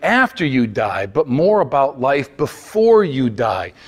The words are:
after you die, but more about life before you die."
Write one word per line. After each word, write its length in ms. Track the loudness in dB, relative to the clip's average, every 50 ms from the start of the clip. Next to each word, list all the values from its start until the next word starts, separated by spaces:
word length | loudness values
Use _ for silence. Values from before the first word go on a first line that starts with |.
| -2
after 440 | 0 0 2 0 0 -2 -4 -4
you 200 | 0 0 0 0
die, 400 | 0 -2 -2 -4 -4 -4 -6 -6
but 200 | -4 -2 -2 -2
more 360 | 0 0 0 2 2 2 2 0
about 380 | 0 0 0 0 0 -2 -2
life 360 | -2 0 0 -2 -2 -6 -6
before 640 | -6 -6 -6 -6 -10 -18 -6 -2 2 4 6 6 6 4
you 260 | 2 0 -2 -2 -2
die." 440 | -2 -2 -2 -2 -2 -4 -6 -8 -12 -18 -20